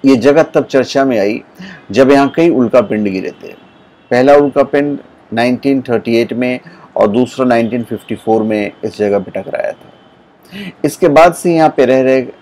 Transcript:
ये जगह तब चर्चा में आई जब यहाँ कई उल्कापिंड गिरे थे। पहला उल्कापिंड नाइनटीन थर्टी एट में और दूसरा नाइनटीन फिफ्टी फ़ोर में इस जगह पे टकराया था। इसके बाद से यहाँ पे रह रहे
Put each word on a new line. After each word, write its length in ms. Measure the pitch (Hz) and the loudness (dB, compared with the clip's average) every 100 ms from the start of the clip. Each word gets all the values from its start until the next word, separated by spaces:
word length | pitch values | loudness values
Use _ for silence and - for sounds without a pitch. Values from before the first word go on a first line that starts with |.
ये 100 | 135 131 | 2 2
जगह 260 | 123 143 | 4 2
तब 200 | - 156 | 2 -2
चर्चा 400 | 135 135 120 139 | 0 -2 -2 -2
में 140 | 135 113 | 0 0
आई 240 | 101 117 - - - - - | -2 -4 -12 -20 -20 -20 -6
जब 200 | 101 135 | 2 4
यहाँ 220 | 139 139 147 | 4 2 2
कई 120 | 170 | 2
उल्कापिंड 580 | 131 117 127 104 107 104 | 2 2 2 0 -2 -2
गिरे 220 | 92 92 | -4 -8
थे। 200 | - - - - _ _ _ _ | -12 -20 -20 -20 _ _ _ _
पहला 240 | 123 135 143 | 0 4 4
उल्कापिंड 640 | 143 143 123 143 147 139 - _ _ | 2 -2 -2 -2 -4 -6 -12 _ _
नाइनटीन 500 | 113 120 123 139 135 | -4 -2 -2 -2 -2
थर्टी 340 | 123 113 113 117 | -2 -4 0 -2
एट 160 | 117 | -2
में 280 | 117 127 127 - - - - | -4 -4 -6 -12 -20 -10 0
और 120 | 104 | 0
दूसरा 380 | 110 120 - 127 | 0 -2 -2 0
नाइनटीन 380 | 117 113 120 | 0 0 -4
फिफ्टी 300 | 110 107 - 104 | -8 -12 -10 -8
फ़ोर 260 | - 110 | -2 0
में 300 | 110 107 101 - | 0 -2 -4 -8
इस 120 | 110 - | -12 -4
जगह 200 | 104 101 | -2 -2
पे 120 | 92 | -4
टकराया 400 | 95 - - - | -12 -10 -8 -8
था। 1000 | - - _ _ _ _ _ _ 190 190 - | -10 -20 _ _ _ _ _ _ -16 -16 -8
इसके 240 | 147 - 175 | -8 0 2
बाद 240 | 147 175 | 6 4
से 200 | 170 180 | 2 -2
यहाँ 140 | 165 156 - | 2 2 2
पे 80 | 127 | 2
रह 140 | 131 | 2
रहे 240 | 131 131 127 - | 2 0 -2 -14